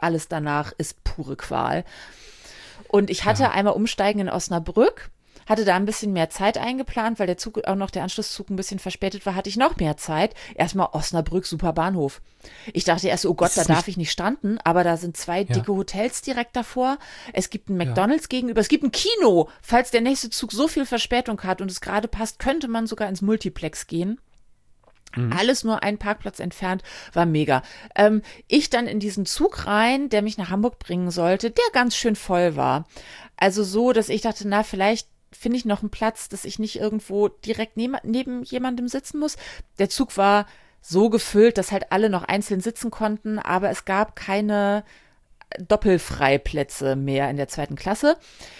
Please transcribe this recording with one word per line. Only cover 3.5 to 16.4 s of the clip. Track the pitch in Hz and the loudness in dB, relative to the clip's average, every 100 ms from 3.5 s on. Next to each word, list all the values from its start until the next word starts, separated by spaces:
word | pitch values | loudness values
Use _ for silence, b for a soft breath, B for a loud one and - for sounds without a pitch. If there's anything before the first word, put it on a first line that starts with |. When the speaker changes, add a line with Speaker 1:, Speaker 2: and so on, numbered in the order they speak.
Speaker 1:
einmal | - 202 | 4 2
umsteigen | - 220 - 202 208 | 2 0 0 0 0
in | 190 | -2
Osnabrück, | - - 170 160 175 320 - - - b b - | -4 -2 -4 0 4 4 2 -12 -18 b b -2
hatte | 214 | 0
da | 202 | 4
ein | 180 | 2
bisschen | 202 214 208 | 2 -2 -2
mehr | 185 160 | 0 0
Zeit | - 202 226 | 0 0 0
eingeplant, | 233 262 269 - 220 226 | -2 -4 -4 -2 -2 0
weil | 185 | -2
der | 180 | -2
Zug | - 214 | -4 -6
auch | - | -2
noch, | 196 196 | -2 -2
der | 185 | -4
Anschlusszug | 165 - 214 - 202 | -6 -6 -6 -8 -8
ein | 190 | -6
bisschen | 190 190 | -6 -8
verspätet | 185 - 190 196 - | -8 -4 -4 -4 -6
war, | |
hatte | 185 202 | -4 -4
ich | 202 | 0
noch | 285 - | 0 2
mehr | 160 151 | -2 -2
Zeit. | - 156 208 - B | -4 0 0 -2 B
Erstmal | - 165 190 180 | -2 -2 0 0
Osnabrück, | 151 151 170 151 170 | 0 -2 -2 0 -2
super | - 165 175 | -4 -4 -2
Bahnhof. | 160 170 190 139 - B B B B B | 0 0 0 -2 -4 B B B B B
Ich | 175 | 0
dachte | 180 170 185 | 2 2 2
erst, | 175 180 | 2 2
oh | |
Gott, | 175 170 | 2 2
Speaker 2:
Ist | - | 2
Speaker 1:
da | |
Speaker 2:
es | 165 | 4
Speaker 1:
darf | 160 | 4
Speaker 2:
nicht | 180 | 2
Speaker 1:
ich | 180 | -4
nicht | 160 | -4
stranden, | - 185 277 202 226 | -2 -2 -2 -2 -2
aber | - 170 | 2 4
da | 170 165 | 4 2
sind | 175 160 | -2 -8
zwei | - 175 | -4 -2
Speaker 2:
Ja. | 196 147 | 0 0
Speaker 1:
dicke | - | 0
Hotels | 196 190 190 233 - | -2 -2 -4 -4 -4
direkt | - 247 | -6 -4